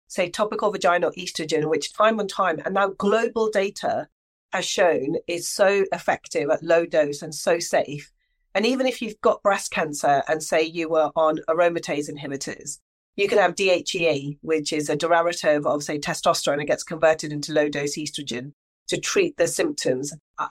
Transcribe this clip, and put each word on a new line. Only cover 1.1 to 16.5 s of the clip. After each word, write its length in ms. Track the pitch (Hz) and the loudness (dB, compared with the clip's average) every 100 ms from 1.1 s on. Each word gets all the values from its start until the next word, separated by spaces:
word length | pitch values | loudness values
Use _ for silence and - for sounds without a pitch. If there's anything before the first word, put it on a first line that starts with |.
estrogen, 580 | - 180 - 156 160 156 | -2 -10 -8 -2 0 0
which 240 | 156 - | -2 -4
time 280 | - 214 220 | 2 2 2
and 100 | 196 | -4
time, 320 | - 185 160 | 0 0 0
and 100 | 202 | -2
now 140 | 190 202 | 0 0
global 600 | 196 202 214 240 233 220 | 0 2 2 2 0 0
data 580 | 214 196 - - 160 - _ _ _ _ | 0 -2 -4 -4 -4 -6 _ _ _ _
has 120 | - | -6
shown 520 | 175 - 175 147 135 165 - | -4 2 4 4 -2 -4 -4
is 220 | 170 - | -6 -6
so 360 | - 196 202 196 | 2 4 4 0
effective 560 | 175 - 139 - 170 170 | -2 -2 -2 -2 -4 0
at 140 | 156 | -2
low 240 | 165 170 170 | 4 2 4
dose 340 | 160 147 147 | 2 0 -2
and 140 | 160 | -10
so 240 | 151 - 170 | -4 0 0
safe. 540 | - 165 - 147 - _ _ _ _ | 2 0 0 -8 -12 _ _ _ _
And 100 | 196 | 0
even 220 | 226 254 254 | 0 2 0
if 160 | 240 | -2
you've 180 | 226 - | -8 0
got 220 | 226 - | 0 2
breast 280 | 208 196 - | 2 0 -2
cancer 520 | - 156 147 147 139 139 | -4 -4 0 2 2 2
and 160 | 156 | -4
say 200 | 156 165 | 0 0
you 260 | 160 170 160 | 0 -2 0
were 220 | 160 151 | 2 2
on 260 | 165 156 156 - | 2 2 2 0
aromatase 600 | 160 175 170 160 147 151 | 2 2 2 -4 -4 -4
inhibitors, 680 | 147 143 139 151 - 147 - _ _ _ | -10 -8 -8 -8 -10 -12 -16 _ _ _
you 140 | - 202 | -2 2
can 100 | 214 | 4
have 180 | 180 170 | 2 2
D 120 | 190 | 2
H 280 | 175 - 185 | 2 0 0
E 120 | 165 | 0
A, 300 | 143 139 143 | 0 -4 -8
which 300 | 160 160 147 | -2 -2 0
is 160 | 156 147 | -4 -2
a 80 | 151 | -2
derivative 680 | 165 170 170 170 160 147 143 | 2 4 2 0 2 2 2
of, 160 | 147 | -2
say, 160 | 147 151 | -2 -6
testosterone. 640 | 160 156 180 160 - | -4 0 0 2 0